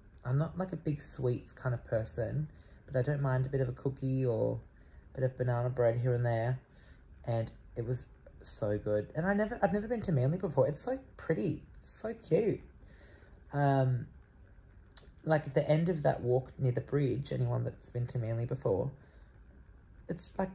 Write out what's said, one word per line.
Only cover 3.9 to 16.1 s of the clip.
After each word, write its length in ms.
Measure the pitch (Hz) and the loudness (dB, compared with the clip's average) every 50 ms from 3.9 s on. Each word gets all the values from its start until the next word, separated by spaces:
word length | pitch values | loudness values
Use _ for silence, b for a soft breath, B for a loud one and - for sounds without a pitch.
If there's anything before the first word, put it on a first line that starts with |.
| 131 - 131 131 131 131 131 | -4 -2 -2 -2 0 2 2
or 320 | 123 113 110 113 113 113 117 - - b b b b b b b b | 2 2 2 2 0 0 -2 -8 -12 b b b b b b b b
a 80 | - - | -4 0
bit 40 | 131 | 0
of 120 | 123 - | 0 0
banana 320 | - 127 123 120 120 123 127 | 0 0 2 2 2 0 0
bread 300 | 127 123 120 117 117 120 | 2 4 4 4 4 4
here 160 | 123 127 123 | 2 2 2
and 100 | 120 120 | 4 2
there. 360 | 120 117 113 113 123 131 131 - B B B B B B B B B - - - | 2 2 2 2 0 -2 -2 -6 B B B B B B B B B -20 -12 -6
And 260 | - 117 113 117 - - - - - - | -2 -2 -2 -2 -4 -8 -16 -20 -12 -8
it 100 | 123 110 | -6 -4
was 220 | 117 127 123 - - - - - - - - | -4 -4 -6 -6 -14 -18 -20 -20 -20 -20 -12
so 360 | - - - - 113 104 104 104 | -10 -10 -6 -4 0 0 0 0
good. 300 | - 107 104 107 - - - | 0 0 0 0 0 -2 -4
And 100 | 151 170 | -2 0
I 80 | 196 202 | 2 2
never, 240 | 202 214 202 240 - | 2 2 0 0 0
I've 120 | 202 175 | 0 2
never 160 | 185 208 214 220 | 2 0 0 -2
been 140 | 247 220 | -4 -2
to 100 | - 202 | 0 0
Manly 260 | 160 127 127 139 170 190 | 2 2 2 2 0 0
before. 300 | - - 139 139 120 131 | -2 0 4 4 4 4
It's 120 | 147 - | 2 -4
so 200 | - 247 262 269 - - - | -4 -4 -4 -4 -6 -14 -20
pretty. 480 | - - - 165 196 214 160 - - - - - - | -14 -2 -2 -2 0 0 -2 -2 -4 -8 -16 -20 -20
It's 100 | - - | -16 -16
so 240 | - - - 220 226 | -14 -10 -8 -8 -8
cute. 460 | - - - 160 190 226 196 - - - - - - B B B B B B B B B B B B B - | -8 -2 2 2 2 4 2 0 -2 -6 -16 -20 -20 B B B B B B B B B B B B B -8
Um, 540 | - 143 143 139 135 135 131 127 127 117 - - - - - - - - - - - - - - - - - - - - - - - - - | -2 2 4 4 4 4 4 4 2 0 -2 -8 -12 -20 -20 -20 -20 -20 -20 -20 -20 -20 -20 -20 -20 -20 -20 -18 -18 -18 -18 -18 -20 -8 2
like, 240 | 156 156 147 - 139 | 2 2 2 2 2
at 60 | - | 0
the 140 | 160 143 - | 2 4 6
end 200 | 151 160 170 185 | 4 4 6 2
of 160 | 175 151 143 | 0 2 2
that 160 | 139 | 2